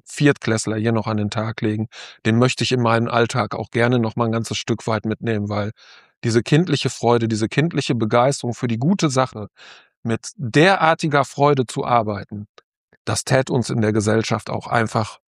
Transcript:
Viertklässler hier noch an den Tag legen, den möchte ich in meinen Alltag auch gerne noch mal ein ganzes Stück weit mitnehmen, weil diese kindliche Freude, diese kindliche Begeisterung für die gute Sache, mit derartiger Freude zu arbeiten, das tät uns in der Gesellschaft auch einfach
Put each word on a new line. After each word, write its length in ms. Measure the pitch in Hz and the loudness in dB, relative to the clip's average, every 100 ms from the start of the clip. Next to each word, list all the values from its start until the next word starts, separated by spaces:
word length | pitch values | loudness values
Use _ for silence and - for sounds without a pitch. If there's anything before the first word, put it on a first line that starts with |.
| - | -8
Viertklässler 680 | - 147 139 - 110 - 110 | 0 2 2 -2 -2 -2 -2
hier 140 | 110 | 0
noch 160 | 113 104 | 0 -2
an 120 | 107 | -2
den 120 | 104 | -2
Tag 300 | 110 110 107 | -4 -6 -4
legen, 260 | 113 107 110 - - - 120 | -4 -2 -6 -8 -20 -6 0
den 100 | 113 | 4
möchte 280 | 127 - | 2 2
ich 80 | 120 | -2
in 100 | 123 | 0
meinen 240 | 117 117 117 | 2 2 2
Alltag 480 | 120 117 127 107 | 0 0 0 -4
auch 160 | - 107 | -6 -6
gerne 300 | 120 117 123 | 0 2 2
noch 160 | 113 113 | 0 -2
mal 80 | |
ein 80 | 117 | -2
ganzes 260 | 113 113 107 | -2 -4 -8
Stück 300 | - 113 - | -4 -4 -2
weit 160 | 110 | -2
mitnehmen, 440 | 110 107 117 110 104 | -2 -4 -2 -2 -2
weil 220 | 104 104 - - - _ _ | -2 -4 -8 -20 -20 _ _
diese 180 | 117 113 | 0 0
kindliche 480 | 107 151 180 143 127 | 4 2 4 0 -2
Freude, 380 | - 117 120 113 | -2 2 2 2
diese 200 | 110 107 | -2 -2
kindliche 460 | - 160 160 - | 0 0 -2 -2
Begeisterung 600 | 123 110 117 127 143 123 | -2 2 4 2 0 -4
für 120 | 113 127 | -4 -4
die 120 | 113 | 0
gute 300 | 139 202 165 | 0 2 2
Sache, 400 | 127 127 110 101 _ - - _ _ | 2 -2 -4 -14 _ -20 -20 _ _
mit 280 | 117 113 - - | -4 -4 -6 -10
derartiger 880 | 127 143 170 190 160 165 165 143 | -2 4 4 4 2 2 0 0
Freude 420 | 131 - 143 139 123 | 0 2 2 4 0
zu 180 | - | -4
arbeiten, 600 | - 120 107 101 - 104 104 _ _ _ _ _ | 0 0 0 -4 -8 -12 -14 _ _ _ _ _
das 200 | - 107 | -6 -6
tät 260 | - 131 131 | 0 2 2
uns 200 | 139 110 | 0 0
in 100 | 131 | 0
der 120 | 107 | 2
Gesellschaft 580 | 107 104 110 107 110 - | 2 2 0 0 -4 -4
auch 160 | 107 - | -8 -2
einfach 520 | 123 110 120 107 - _ | -2 0 -2 -4 -8 _